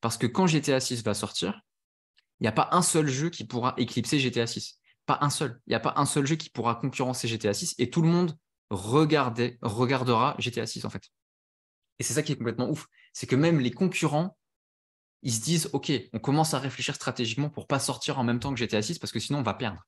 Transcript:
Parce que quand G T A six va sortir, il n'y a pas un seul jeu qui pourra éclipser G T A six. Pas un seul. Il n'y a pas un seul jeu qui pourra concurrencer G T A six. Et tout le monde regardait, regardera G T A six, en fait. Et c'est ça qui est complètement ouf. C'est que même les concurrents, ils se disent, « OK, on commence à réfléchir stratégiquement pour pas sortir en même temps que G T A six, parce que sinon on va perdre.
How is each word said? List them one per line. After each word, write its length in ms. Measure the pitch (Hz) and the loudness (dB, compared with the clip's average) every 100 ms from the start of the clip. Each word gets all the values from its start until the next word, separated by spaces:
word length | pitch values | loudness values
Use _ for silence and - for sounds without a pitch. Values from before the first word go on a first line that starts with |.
Parce 160 | 117 - | -2 0
que 100 | 120 | 0
quand 200 | - 185 | 4 4
G 120 | 156 | 4
T 140 | 147 | 2
A 80 | 131 | 0
six 200 | 127 120 | 0 -4
va 120 | 110 | -2
sortir, 480 | 101 101 - 87 - _ _ _ _ _ _ _ _ | -2 -4 -4 -6 -6 _ _ _ _ _ _ _ _
il 40 | |
n'y 60 | 113 | 0
a 20 | |
pas 160 | 110 - | 2 4
un 80 | 170 | 4
seul 260 | 170 165 151 | 4 4 2
jeu 220 | 131 165 | 0 -2
qui 160 | - 107 | -4 -6
pourra 280 | 123 123 - | -2 -2 0
éclipser 420 | 120 - 117 151 | -2 0 0 2
G 100 | 131 | 2
T 100 | 120 | 0
A 60 | 117 | -2
six. 320 | - - - _ _ - | -4 -10 -16 _ _ -2
Pas 140 | - | 0
un 80 | 143 | 0
seul. 320 | - 143 120 - | 0 -4 -6 -2
Il 20 | |
n'y 60 | 113 | 0
a 40 | |
pas 140 | - - | 0 0
un 100 | 143 | 0
seul 200 | 156 139 | 2 0
jeu 100 | 160 | -2
qui 140 | - | -4
pourra 260 | - 117 113 | -2 -2 0
concurrencer 500 | 139 - 127 123 117 | -4 -2 -2 -2 -4
G 80 | 113 | -2
T 100 | 104 | 0
A 60 | |
six. 200 | 101 175 - | -2 -4 -2
Et 120 | 117 | 0
tout 120 | - | 2
le 80 | 165 | 4
monde 280 | 175 175 156 _ _ _ | 4 2 -2 _ _ _
regardait, 920 | 98 101 135 156 151 127 113 120 - | -8 2 4 6 4 2 0 -2 -2
regardera 760 | 120 110 123 135 127 113 131 147 | -4 0 2 2 2 4 2 0
G 120 | 127 | -4
T 80 | 120 | -4
A 60 | 113 | -6
six, 180 | 117 | -6
en 60 | 113 | -8
fait. 200 | 98 - _ _ _ _ _ _ _ _ _ | -10 -16 _ _ _ _ _ _ _ _ _
Et 40 | |
c'est 100 | - | -2
ça 80 | 135 | -2
qui 120 | 151 | -2
est 20 | 143 | -2
complètement 340 | 117 117 123 | -2 -2 -2
ouf. 180 | 151 - _ _ | -2 -8 _ _
C'est 140 | - 120 | -12 0
que 80 | 127 | 4
même 260 | 160 165 | 6 4
les 100 | 123 | 2
concurrents, 640 | 123 190 - 160 147 180 _ _ _ _ _ _ _ _ _ | 2 0 2 0 0 -2 _ _ _ _ _ _ _ _ _
ils 100 | - | -4
se 80 | 113 | -2
disent, « 300 | 110 165 - | 0 0 0
OK, 160 | 139 - 135 - | -4 0 -2 -2
on 80 | 110 | -4
commence 340 | - 143 160 | 0 2 2
à 60 | 139 | 0
réfléchir 360 | 135 - - - | -2 -4 -6 -4
stratégiquement 540 | - - 113 113 147 | -4 -2 -4 -2 -4
pour 180 | - - | -6 -2
pas 120 | 135 | -2
sortir 400 | - 123 - 139 | 0 -4 -4 -2
en 60 | 120 | 0
même 160 | 120 | 0
temps 100 | 139 | -2
que 80 | 127 | -4
G 80 | 117 | 0
T 80 | 107 | 0
A 60 | |
six, 180 | 104 170 | -2 -6
parce 140 | - | -6
que 60 | 117 | -6
sinon 200 | - 143 | -4 -2
on 40 | |
va 100 | 113 | 0
perdre. 280 | - 120 87 | -2 -4 -6